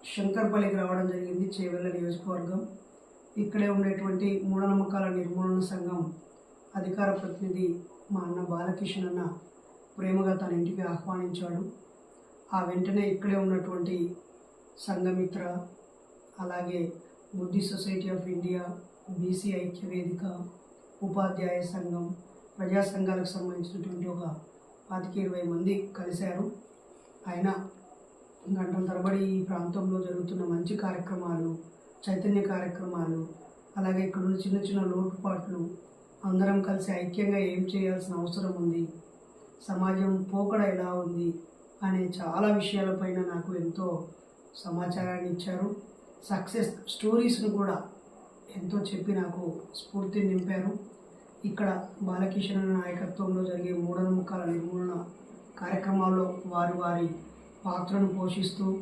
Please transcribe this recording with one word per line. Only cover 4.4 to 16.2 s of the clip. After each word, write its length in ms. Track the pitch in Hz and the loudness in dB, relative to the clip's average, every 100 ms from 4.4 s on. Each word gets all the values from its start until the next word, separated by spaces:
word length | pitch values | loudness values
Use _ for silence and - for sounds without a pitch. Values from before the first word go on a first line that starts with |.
మూఢనమ్మకాల 640 | 190 190 196 196 190 196 190 | 2 2 6 4 4 0 0
నిర్మూలన 520 | 180 175 180 185 185 | 0 0 0 2 2
సంఘం 540 | 180 185 175 175 160 - - - - - - | 2 -2 -2 0 -2 -4 -16 -20 -20 -20 -10
అధికార 360 | 196 185 196 196 | -6 -2 2 2
ప్రతినిధి 640 | 190 185 - 190 180 180 170 - - - | 2 -2 -4 -2 2 2 0 -6 -18 -4
మా 100 | 190 | -2
అన్న 200 | 180 180 | 0 -2
బాలకిషన్ 680 | 175 170 180 185 185 196 185 | -2 -2 -2 -2 -2 -2 -2
అన్న 140 | 180 175 - - - - - - - | 0 -2 -4 -12 -20 -20 -20 -18 -4
ప్రేమగా 380 | 190 190 190 | 2 4 4
తన 160 | 190 185 | 2 2
ఇంటికి 300 | 170 170 196 | 2 2 0
ఆహ్వానించాడు. 840 | 175 165 - 180 180 180 175 175 208 - - - - - - - - | -2 -2 -2 -2 -2 -4 -4 -4 -6 -10 -20 -20 -20 -20 -20 -20 -4
ఆ 60 | 185 175 | -2 0
వెంటనే 400 | 180 190 202 196 | 0 2 2 2
ఇక్కడే 260 | 185 202 | 2 2
ఉన్నటువంటి 800 | 196 190 185 - 180 175 180 170 - - - - - - - - | 4 4 2 0 -2 -2 0 -2 -4 -14 -20 -20 -20 -20 -12 -4
సంఘమిత్ర, 540 | 180 185 185 175 - 175 180 - - - - - - | 2 2 2 0 0 -4 -4 -6 -16 -20 -20 -20 -20